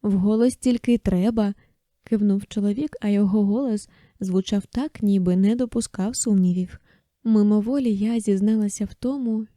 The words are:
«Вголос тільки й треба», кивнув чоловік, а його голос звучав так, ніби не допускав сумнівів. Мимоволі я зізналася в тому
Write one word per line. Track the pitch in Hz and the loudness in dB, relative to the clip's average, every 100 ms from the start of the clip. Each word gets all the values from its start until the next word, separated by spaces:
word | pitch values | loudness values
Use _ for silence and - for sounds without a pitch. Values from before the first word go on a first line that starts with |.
«Вголос | 208 196 196 220 240 - | 0 2 2 4 2 2
тільки | 262 240 - | 0 0 2
й | 240 | 0
треба», | - 185 196 226 202 202 _ _ _ _ | 2 2 2 2 -2 -2 _ _ _ _
кивнув | - 220 208 196 202 | -4 0 2 0 -2
чоловік, | - 202 208 294 - | -4 -2 -2 -4 -4
а | 208 | -2
його | 202 202 214 | 0 2 2
голос | 202 208 277 214 - _ _ _ | 2 0 -2 -4 -6 _ _ _
звучав | 190 185 190 202 - | -2 -2 0 -2 -2
так, | - 294 - | -6 -6 -2
ніби | 208 196 180 180 | 0 2 2 2
не | 196 240 | 2 0
допускав | 247 233 226 - 196 175 | -2 -4 -6 -6 -6 -4
сумнівів. | - 202 185 180 180 - _ _ _ _ | 0 2 2 0 -4 -10 _ _ _ _
Мимоволі | 226 220 208 208 208 277 247 | 0 2 4 2 0 -2 -2
я | 202 214 233 | -2 -2 -2
зізналася | 214 196 208 220 208 - | 0 0 2 0 -2 -4
в | 202 | -8
тому | - 247 277 247 220 220 | -6 -6 -4 -4 -4 -6